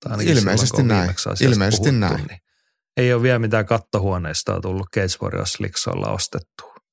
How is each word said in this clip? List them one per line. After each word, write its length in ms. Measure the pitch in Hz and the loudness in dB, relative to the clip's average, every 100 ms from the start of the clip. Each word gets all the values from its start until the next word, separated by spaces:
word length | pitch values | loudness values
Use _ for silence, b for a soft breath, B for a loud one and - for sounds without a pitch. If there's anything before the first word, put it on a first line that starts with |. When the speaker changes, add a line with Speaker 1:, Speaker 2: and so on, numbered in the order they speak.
Speaker 1:
Tai 120 | 127 | -8
ainakin 200 | 110 170 139 | -2 2 4
Speaker 2:
Ilmeisesti 280 | 98 104 127 | 4 2 2
Speaker 1:
silloin, 160 | - | 2
kun 60 | 123 | 2
Speaker 2:
näin. 120 | 104 | 2
Speaker 1:
viimeksi 280 | 90 90 - | 0 -2 -4
asiasta 160 | 95 131 | 0 2
Speaker 2:
Ilmeisesti 380 | 107 98 110 117 | 4 2 2 2
Speaker 1:
puhuttu, 100 | 127 | 2
Speaker 2:
näin. 260 | 92 67 - | 2 -2 -6
Speaker 1:
niin 140 | - - _ _ _ _ - | -12 -20 _ _ _ _ -2
ei 160 | 123 | 2
ole 100 | 120 | 2
vielä 160 | 127 120 | 2 2
mitään 280 | 113 110 98 | 2 0 2
kattohuoneistoa 920 | 117 - 104 98 90 80 78 - 92 | -2 0 -2 0 -2 -2 -4 -4 -4
tullut 260 | 95 95 92 | -4 -6 -4
Cage 220 | - 95 - | -4 -2 -4
Warriors 380 | 101 92 101 - | -6 -4 -6 -4
liksoilla 480 | 101 - - 50 50 | -6 -6 -4 -4 -4
ostettua. 600 | 95 - - - - - - _ | -4 -6 -8 -12 -18 -20 -20 _